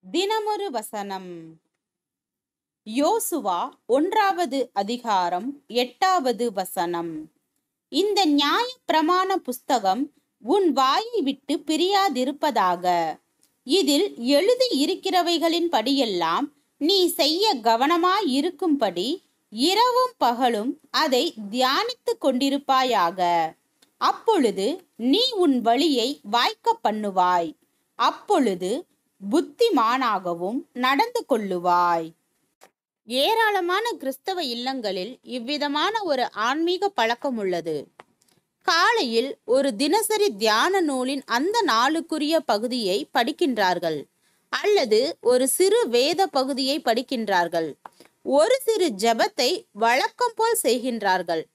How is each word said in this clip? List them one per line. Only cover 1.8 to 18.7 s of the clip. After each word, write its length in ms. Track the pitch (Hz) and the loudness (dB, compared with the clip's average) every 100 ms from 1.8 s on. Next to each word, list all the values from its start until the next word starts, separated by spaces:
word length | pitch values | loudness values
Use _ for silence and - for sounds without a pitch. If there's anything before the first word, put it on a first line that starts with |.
| _ _ _ _ _ _ _ _ _ _ - | _ _ _ _ _ _ _ _ _ _ -8
யோசுவா 720 | 226 302 440 - 330 202 175 247 - _ | 0 0 0 -2 -4 -2 -4 -4 -10 _
ஒன்றாவது 720 | 254 339 440 392 349 339 277 247 | 0 2 2 2 0 -2 -2 -4
அதிகாரம் 760 | 196 202 240 240 196 175 180 233 285 _ | -4 -4 -4 0 0 0 -2 -6 -12 _
எட்டாவது 720 | 233 247 - 381 370 254 208 240 | -2 -2 0 2 2 0 -2 -2
வசனம். 600 | 196 185 - 170 170 170 156 156 _ _ _ _ _ _ | -4 -6 -4 -4 -4 -6 -10 -14 _ _ _ _ _ _
இந்த 280 | 285 403 403 359 | -2 0 2 2
நியாய 380 | 285 285 349 494 508 | 2 2 0 -2 -8
பிரமாண 520 | - 311 311 359 381 381 | 0 2 2 2 0 -2
புஸ்தகம் 640 | 294 240 _ 262 190 202 294 _ _ _ | -4 -12 _ 0 0 0 -4 _ _ _
உன் 260 | 208 392 370 | 0 2 2
வாயை 480 | 254 262 311 453 480 | 2 2 0 -2 -2
விட்டு 340 | 269 - - 302 | -2 -4 -4 -6
பிரியாதிருப்பதாக. 1200 | - 311 359 403 392 254 254 285 311 226 185 175 180 175 160 147 _ _ _ _ - | -2 0 2 2 2 0 -4 -2 -2 2 0 0 0 0 0 -6 _ _ _ _ -2
இதில் 400 | 349 285 285 392 285 233 | 0 2 2 0 -4 0
எழுதி 380 | 285 381 494 508 320 | 2 4 2 0 0
இருக்கிறவைகளின் 920 | 294 381 381 370 349 339 330 339 339 | 0 -2 -2 0 2 0 0 0 0
படியெல்லாம் 760 | 247 220 277 240 180 165 180 285 _ _ _ | 0 0 0 0 0 0 0 -4 _ _ _
நீ 200 | 294 392 359 | 0 2 2
செய்ய 420 | 339 294 320 440 285 | 2 0 2 0 0
கவனமாயிருக்கும்படி 1500 | 226 226 277 339 359 381 381 254 311 - 370 | 2 2 2 2 2 0 0 0 -2 -2 -2